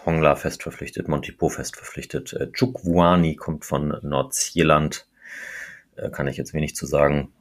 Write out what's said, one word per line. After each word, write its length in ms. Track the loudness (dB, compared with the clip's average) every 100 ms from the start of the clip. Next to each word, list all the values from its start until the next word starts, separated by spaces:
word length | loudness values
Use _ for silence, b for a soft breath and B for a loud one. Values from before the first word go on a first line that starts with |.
| 0
Hongla 300 | 4 4 4
fest 260 | 0 -4
verpflichtet, 460 | -10 -10 -10 -8 -4
Montipo 400 | -4 -4 -2 -2
fest 260 | 0 -8
verpflichtet, 600 | -10 -14 -12 -8 -8 -8
äh, 180 | -8 -6
Chukwuani 840 | 0 -2 0 0 4 6 6 4
kommt 300 | 0 -6 -8
von 340 | -4 -2 -2 -4
Nordsjælland, 1040 | -2 -2 -2 -4 -2 2 6 6 4 -4 -14 B B B B B B B B -10
äh, 140 | -8
kann 180 | -4 -4
ich 80 | -4
jetzt 180 | -6
wenig 220 | -2 -4 -4
zu 100 | 0
sagen, 460 | 4 4 4 -2 _